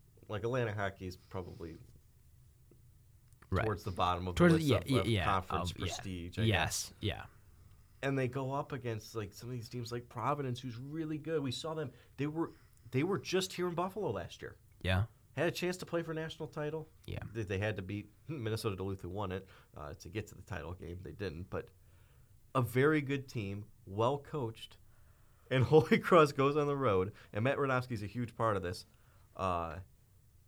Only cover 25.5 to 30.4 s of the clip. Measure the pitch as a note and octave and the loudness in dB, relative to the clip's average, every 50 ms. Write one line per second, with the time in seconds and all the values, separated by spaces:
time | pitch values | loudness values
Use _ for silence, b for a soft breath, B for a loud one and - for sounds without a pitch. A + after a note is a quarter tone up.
25.5 | B2+ C3 B2 C3 D3+ D#3 - - A3+ A3+ - - G3 E3 D3+ C#3 D3 - C3+ C#3 | 2 4 6 8 8 8 8 8 6 4 6 8 8 10 10 8 6 4 4 4
26.5 | C#3+ D#3 D3 C#3+ C#3+ C#3 C3+ A#2 G2 F#2 F#2 G2 b b b b - G#2 A2 C3+ | 4 4 2 2 2 2 4 4 6 4 4 2 b b b b -2 0 2 2
27.5 | C#3 - C#3+ C3+ C3 B2+ B2 - B2 G2 G#2 G2 - B2 A#2+ A2+ - - A#2 A2+ | 2 2 2 2 2 2 0 -2 -4 -6 -6 -6 -4 -4 -6 -4 -2 0 2 2
28.5 | G#2 F#2+ F#2 F2 F2+ - - - - - - - - - - - - - F#2 F#2+ | 2 2 0 -2 -4 -6 -10 -16 -20 -20 -20 -20 -20 -20 -20 -14 -6 -2 0 0
29.5 | F2 E2+ E2 D#2+ D2+ F#2 F#2+ - - - - - - - - - - - | 0 0 -2 -4 -6 -8 -12 -14 -18 -20 -20 -20 -20 -20 -20 -20 -20 -20